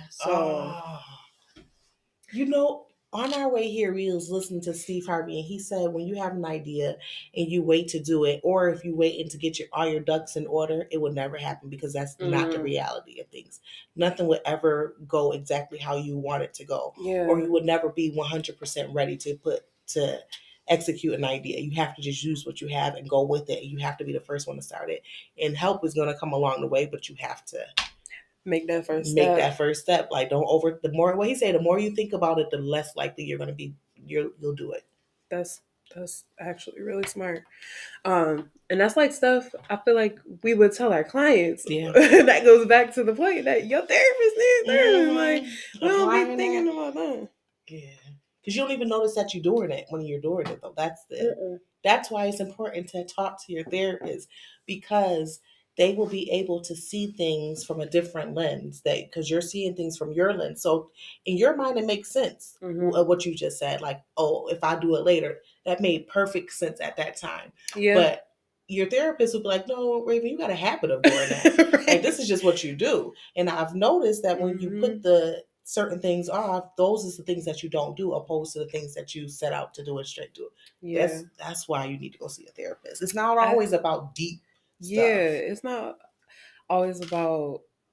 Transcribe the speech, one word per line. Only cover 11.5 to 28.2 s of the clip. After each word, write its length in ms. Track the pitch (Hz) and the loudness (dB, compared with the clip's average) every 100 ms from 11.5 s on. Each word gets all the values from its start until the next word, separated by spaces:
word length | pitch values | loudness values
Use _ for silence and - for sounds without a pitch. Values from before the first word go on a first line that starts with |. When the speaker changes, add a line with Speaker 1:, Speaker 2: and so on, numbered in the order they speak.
| 143 139 | -8 -12
Speaker 2:
because 240 | 139 147 | -12 -8
that's 240 | 139 143 - | -6 -8 -6
not 300 | 180 139 165 | -2 0 0
the 80 | 160 | -2
Speaker 1:
Mm. 40 | |
Speaker 2:
reality 560 | 147 143 - - - 62 | -4 -4 -4 -8 -12 -18
of 80 | - | -18
things. 320 | 65 - - - - - - | -20 -20 -20 -20 -20 -14 -2
Nothing 300 | 175 175 170 | -2 0 0
would 120 | 160 - | 0 0
ever 500 | 156 160 147 151 - 151 | 0 0 0 -2 -8 -4
go 240 | 151 147 | 0 0
exactly 440 | 143 143 143 143 151 | -2 -4 -4 -4 -10
how 200 | 147 143 | -6 -6
you 180 | 147 143 | -4 -6
want 260 | 139 143 | -4 -4
it 100 | 131 | -6
to 100 | - | -10
go, 300 | 147 135 127 - | -6 -6 -6 -8
Speaker 1:
Yeah. 240 | 185 185 175 | -4 -2 2
Speaker 2:
or 100 | 165 | 2
you 100 | 165 | 2
would 140 | 170 160 | 0 2
never 240 | 165 160 | 0 0
be 220 | 170 160 | -2 -4
one 180 | 151 147 | -4 -4
hundred 280 | 160 156 - | -6 -8 -12
percent 360 | 143 151 139 | -10 -8 -6
ready 240 | 143 139 139 | -4 -4 -4
to 180 | 147 143 | -8 -8
put, 300 | 160 - - _ - | -4 -6 -6 _ -8
to 340 | 156 139 135 - - - _ - | -2 -2 -4 -10 -20 -20 _ 0
execute 440 | 165 170 143 160 | 0 0 -4 -2
an 120 | - 135 | -2 -2
idea. 340 | 135 135 - | -4 -6 -8
You 120 | 147 | -6
have 220 | 156 151 - | -4 -4 -4
to 40 | |
just 220 | 143 139 | -8 -6
use 220 | 151 147 135 | -6 -6 -8
what 160 | 135 | -12
you 80 | 147 | -8
have 260 | 143 143 143 | -4 -4 -6
and 140 | 139 | -2
go 140 | 139 | 0
with 260 | 143 147 147 | 2 0 -2
it. 140 | 135 | -8
You 160 | 139 143 | -8 -8
have 180 | 143 143 | -8 -8
to 80 | 143 | -8
be 80 | |
the 80 | 139 | -8
first 260 | - 143 143 | -6 -8 -8
one 80 | 139 | -12
to 60 | |
start 280 | 139 - 156 | -12 -12 -8
it. 140 | 160 - - - - | -8 -10 -20 -16 -4
And 200 | 156 147 | -4 0
help 260 | 185 196 | 0 0
is 100 | 160 | -2
gonna 240 | 151 147 143 | 0 -2 -2
come 140 | 156 | -2
along 300 | 139 139 131 | 0 0 0
the 60 | 135 | 0
way, 180 | 135 147 | 0 0
but 240 | 143 - | -4 -12
you 60 | 139 | -12
have 240 | 131 131 - | -12 -12 -12
to 180 | - - - - - - - | -12 -6 -4 -4 -6 -20 -20